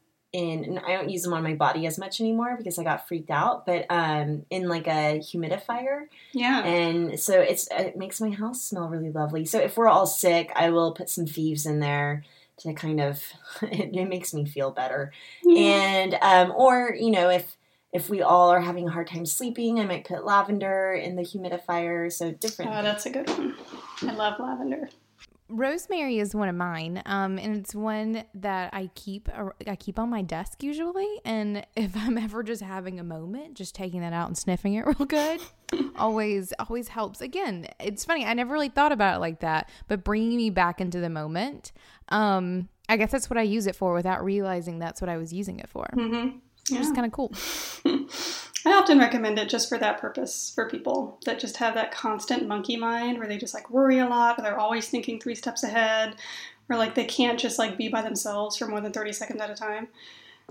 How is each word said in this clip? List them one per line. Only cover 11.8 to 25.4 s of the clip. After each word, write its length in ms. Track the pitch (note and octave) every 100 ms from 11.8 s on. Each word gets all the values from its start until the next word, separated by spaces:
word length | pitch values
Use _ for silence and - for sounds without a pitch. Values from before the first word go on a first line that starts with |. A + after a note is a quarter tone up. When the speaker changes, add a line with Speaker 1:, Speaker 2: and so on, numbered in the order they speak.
Speaker 1:
there 440 | D3 C#3+ C#3+ D3 - - _ _
to 140 | -
kind 260 | D#3 D#3+ D3+
of, 220 | C#3+ C#3+ - -
<laughs> 180 | - -
it, 340 | G#3+ G3 G3+ F#3
it 120 | F#3+
makes 260 | F3+ F3
me 100 | D#3
feel 260 | D3 - C3+
better. 420 | C3+ B2+ C3+ C#3 - - -
Speaker 2:
Yeah. 160 | F4 E4+
Speaker 1:
And, 540 | G3+ G3+ G3 F#3+ F#3+ -
um, 300 | G3 F#3 F3+ -
or, 380 | B3+ B3 B3 G#3
you 120 | A3+
know, 200 | G3+ F3
if, 260 | F3+ F3+ - _ _ _
if 160 | F3+ -
we 120 | G3+
all 280 | - F3+ F3
are 100 | F3
having 260 | F3 F3 F3
a 20 |
hard 160 | E3+ E3
time 180 | E3+ E3
sleeping, 540 | - B3 A#3 A#3 A3+
I 40 |
might 220 | G3+ F3 -
put 180 | F3+
lavender 680 | - G3+ G3+ G#3 F#3+ F#3+ F#3+
in 240 | F#3 F3 F3+
the 60 |
humidifier. 920 | F3 G3+ F#3 F3 - E3+ E3+ E3+ E3+
So 200 | E3+ E3+
different 380 | D#3 G#3+ G#3+ E3+
Speaker 2:
Oh, 20 |
Speaker 1:
things. 100 | G#3+
Speaker 2:
that's 220 | G#3 G#3 A#3
a 40 |
good 180 | C4 -
one. 260 | - - - - - - -
I 100 | -
love 260 | G#3+ G#3+ G#3
lavender. 480 | B3+ B3+ C4+ C#4+ D4+ - _ _ - _